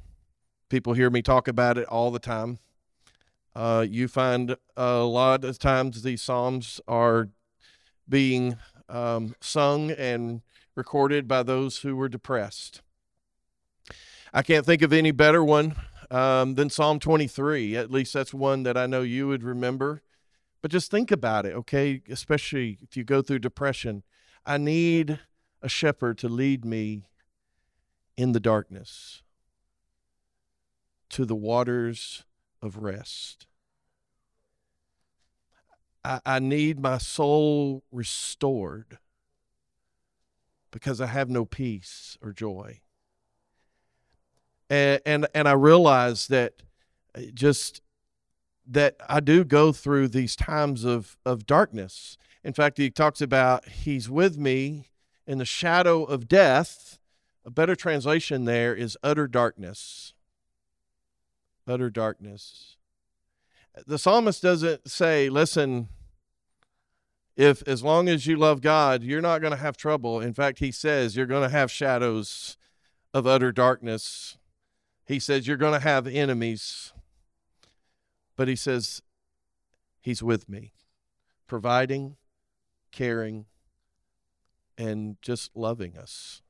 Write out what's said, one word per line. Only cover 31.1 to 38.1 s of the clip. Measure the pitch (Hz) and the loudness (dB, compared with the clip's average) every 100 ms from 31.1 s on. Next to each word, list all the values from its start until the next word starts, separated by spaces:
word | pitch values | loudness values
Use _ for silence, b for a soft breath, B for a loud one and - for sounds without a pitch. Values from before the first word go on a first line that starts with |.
| - 120 | -6 -4
the | 110 | -4
waters | 107 120 123 120 117 117 - - - _ _ _ | -2 0 0 -2 -4 -8 -14 -16 -20 _ _ _
of | 107 98 | -14 -10
rest. | 107 98 - - - - _ _ _ _ _ _ _ _ _ _ _ _ _ _ _ _ _ _ _ _ _ _ _ _ _ _ | -10 -10 -14 -16 -16 -18 _ _ _ _ _ _ _ _ _ _ _ _ _ _ _ _ _ _ _ _ _ _ _ _ _ _
I, | - 131 135 | -8 -6 -4
I | 131 | -2
need | 135 147 151 147 | 0 0 0 0
my | 135 127 | -2 -2
soul | - - 147 151 151 147 143 135 - | -4 -2 2 2 2 2 -2 -6 -10
restored | 123 117 | -10 -8